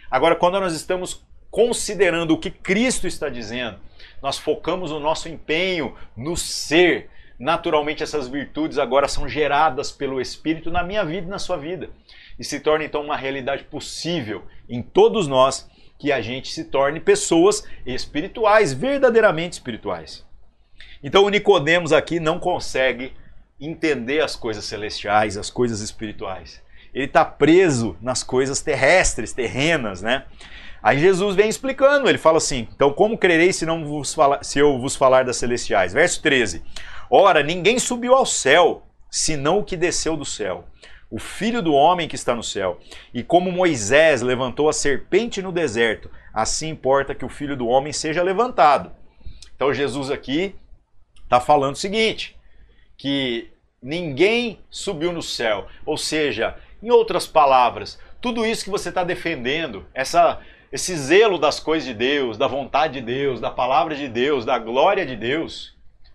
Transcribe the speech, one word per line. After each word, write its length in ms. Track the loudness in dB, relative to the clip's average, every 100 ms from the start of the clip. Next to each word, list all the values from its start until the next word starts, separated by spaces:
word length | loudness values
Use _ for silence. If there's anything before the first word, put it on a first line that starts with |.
| -4
Agora, 240 | 0 2
quando 240 | 4 2 0
nós 140 | -2
estamos 500 | -4 -4 -6 -6 -12 _ -20 -8
considerando 800 | 0 0 0 -4 0 0 2 0
o 80 | -2
que 120 | -2
Cristo 560 | -10 -2 0 0 0 -4
está 220 | -4 -8
dizendo, 500 | -8 -8 -8 -8 -10 -18 -20 -18 -10
nós 160 | -6 -4
focamos 520 | -4 -4 -2 -4 -6
o 80 | -4
nosso 300 | -2 -2 -6
empenho 680 | -12 -4 -2 -2 -2 -4 -8 -14 -10
no 180 | -8
ser. 760 | -6 -6 -8 2 6 6 4 -4 -18 -20 -8
Naturalmente, 640 | -2 -2 0 0 0 -4
essas 240 | -6 -4 -6
virtudes 520 | -8 -8 -6 -4 -2
agora 280 | 0 2 2
são 220 | 0 -2
geradas 640 | -2 0 2 2 0 -6
pelo 260 | -6 -6 -4
Espírito 520 | -6 -6 -4 -4 -2
na 120 | -2
minha 220 | -2 -2
vida 220 | -2 -4 -8
e 40 |
na 80 | -8
sua 200 | -6 -6
vida. 320 | -6 -10 -10 -16 _ -20 -20 -14
E 40 |
se 160 | -10 -4
torna, 240 | 0 0
então, 220 | 0 -6
uma 140 | -6 -6
realidade 460 | -6 -6 -6 -6
possível 840 | -8 -12 -12 -8 -6 -4 -6 -10 -12 -18 -12
em 140 | -10
todos 480 | 0 4 6 4 0
nós 400 | 4 2 2 -10 -20 -20 -8
que 120 | -2
a 120 | -2
gente 280 | -2 -8 -10
se 140 | -12
torne 360 | -4 0 0 0
pessoas 680 | 2 2 4 4 6 4 -4 -10
espirituais, 880 | -8 -8 -6 -6 -6 0 4 6 4
verdadeiramente 840 | 0 -2 2 4 6 4 4 -4 -8
espirituais. 680 | -10 -10 -8 -8 -10 -18 -20 -20 -20 _ _ -20 -20 -14
Então, 220 | 2 6
o 40 | 6
Nicodemos 640 | 4 4 4 4 2 4
aqui 260 | 2 2 -2
não 200 | -2 -2
consegue 760 | -2 -4 -4 0 0 0 -8 -12 -18 -20 -20 -14
entender 600 | -12 -4 -2 -2 -2 -2
as 120 | -2
coisas 300 | -4 -6 -6
celestiais, 720 | -8 -8 -8 -8 0 2 2 -2
as 140 | -8
coisas 300 | -2 -2 -2
espirituais. 840 | -8 -10 -10 -10 -10 -12 -14 -20 -20 -20 -12
Ele 120 | -8 0
tá 200 | 2 2
preso 680 | 2 4 6 6 2 -2 -4
nas 220 | -6 -6
coisas 400 | -2 -2 0 -2
terrestres, 720 | -4 2 4 4 4 -2 -6
terrenas, 680 | -4 -4 -2 0 0 -2 -6
né? 240 | -4 -4 -4 -18 -20 -18 -18 -2
Aí 160 | 2 4
Jesus 380 | 4 4 2 2
vem 100 | 2
explicando, 600 | 0 -6 2 4 4 4
ele 80 | 2
fala 220 | 4 2
assim, 280 | 0 -4 -6
"Então 160 | 0 0
como 280 | 4 0 2
crerei 340 | 2 4 4
se 140 | 2 -2
não 180 | -4
vos 300 | -4 -8 -6
fala-, 280 | 2 2 2
se 160 | -2 4
eu 220 | 4 4
vos 160 | -2 2
falar 300 | 6 6 4
das 100 | 0
celestiais?" 560 | -2 -2 0 2 2
Verso 300 | 2 2 2
treze, 400 | 2 2 2 -2 -8 -10 -10 -12 2
"Ora, 320 | 6 6 6
ninguém 360 | 2 0 2 2
subiu 360 | 0 -4 2
ao 100 | 4
céu, 580 | 4 0 4 6 6 2 -8 _ -10
senão 480 | -6 -4 -2 0 -2
o 60 |
que 120 | -2 -2
desceu 400 | -2 -2 -4 -4
do 80 |
céu, 400 | -6 -8 -8 -8 -12 -20 -20 -20 -14
o 80 | -12
Filho 420 | -12 -6 -4 -2
do 140 | 2
Homem 340 | 4 4 2 -2
que 80 | -4
está 180 | -4
no 80 | -4
céu. 360 | -4 -4 -4 -4 -10 -20 -12
E 100 | -12
como 300 | 2 2 2
Moisés 680 | 0 0 0 2 4 6 4
levantou 480 | 0 -2 -2 0 0
a 20 |
serpente 720 | 0 0 -2 0 -2 0 -4
no 100 | -6
deserto, 580 | -2 -2 0 0 0 -8 -18 -10
assim 380 | -4 -4 -4 -6
importa 440 | -4 0 2 0
que 120 | -6 -10
o 20 |
Filho 300 | -8 -8 -4
do 100 | 0
Homem 240 | 0 0
seja 300 | -4 -4 -2
levantado." 680 | 0 0 0 4 6 6 0 -12 -20 _ -14 -14 -18
Então 200 | -2 -2
Jesus 360 | 0 -2 -4 -6
aqui 440 | -6 -4 -4 -4 -8 -20 -20 _ -20 _ -20 0
tá 100 | 0
falando 340 | 4 2 2
o 40 | -4
seguinte: 640 | -4 0 0 -2 -10 -16 -20 -20 -20 _ _ -12
que 540 | -6 -4 -2 -6 -8 _ _ _
ninguém 800 | -10 -8 -6 0 2 2 -2 -8 -16
subiu 420 | -10 -8 -4 -4
no 120 | -4
céu. 440 | -8 -4 -2 -2 -6 -12 -8
Ou 100 | -6
seja, 580 | -4 -2 -2 -2 -4 -6 -16 -14
em 80 | 2
outras 360 | 4 4 -2 0
palavras, 720 | 4 6 6 4 0 -10 -14 -20 -10
tudo 240 | -6 -2
isso 180 | -2 -4
que 80 | -4
você 220 | -6 -4
tá 100 | -4
defendendo, 840 | -2 -4 -4 -4 -4 -4 -4 -10 -12
essa, 440 | -6 0 4 4 2 -8 -20 _
esse 240 | -8 -6
zelo 440 | -4 4 6 6 4
das 200 | 0 0
coisas 300 | -2 -2 -4
de 60 |
Deus, 420 | -2 -2 0 -2 -2
da 100 | -2
vontade 540 | -2 -2 0 0 -2
de 0 |
Deus, 400 | -6 -4 -2 -4
da 100 | -6
palavra 440 | -4 0 2 0 -4
de 100 | -6
Deus, 380 | -2 0 0
da 140 | 0 -4
glória 480 | -2 2 4 2 -2
de 100 | -6
Deus, 580 | -4 -4 -6 -10 -18 _ -20 -20 -20